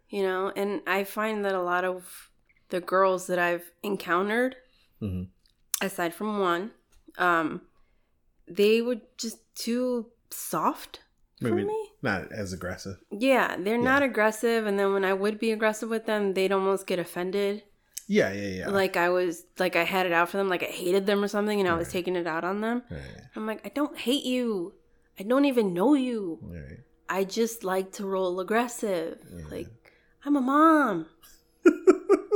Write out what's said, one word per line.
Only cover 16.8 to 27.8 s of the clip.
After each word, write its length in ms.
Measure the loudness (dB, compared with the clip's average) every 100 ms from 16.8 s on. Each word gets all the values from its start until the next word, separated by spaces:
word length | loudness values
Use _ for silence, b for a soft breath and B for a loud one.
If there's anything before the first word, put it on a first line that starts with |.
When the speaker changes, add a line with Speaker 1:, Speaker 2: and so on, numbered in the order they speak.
| 0
Speaker 1:
get 100 | -4
offended. 640 | -4 -6 -4 -2 -2 -4 -10 _ _ -14 0
Speaker 2:
Yeah, 240 | 2 2
yeah, 140 | 0 -6
yeah. 220 | -4 -2
Speaker 1:
Like 280 | 0 2 2
I 120 | 2
was, 340 | 2 0 -4 -10 -4
like 160 | 0 0
I 80 |
had 220 | 0 0 2
it 80 |
out 160 | 2 2
for 80 | 0
them, 120 | 0
like 140 | 0
I 40 | -4
hated 380 | -4 0 2 2
them 180 | 2
or 40 | 2
something, 320 | 0 0 2
and 100 | 2
I 60 | 0
was 120 | -2
Speaker 2:
Right. 40 |
Speaker 1:
taking 240 | -4 -2 -2
it 100 | -2
out 180 | -2
on 180 | -2 -2
them. 200 | -2 -4 -6
Speaker 2:
Right. 120 | -12 -12 -16 -14 -10
Speaker 1:
I'm 100 | -8
like, 200 | -8 -6
"I 40 |
don't 280 | -4 -4 -2
hate 280 | 0 0 0
you. 480 | 0 0 -2 -6 -12 _ _ _ -10
I 40 |
don't 220 | 0 4 4
even 280 | 4 2
know 200 | 4 4
you. 460 | 4 2 -2 -6 -8
Speaker 2:
Right. 380 | -12 -12 -14 -18 -20 _ -6
Speaker 1:
I 140 | -2
just 400 | -2 0 -2 -2
like 280 | -2 -2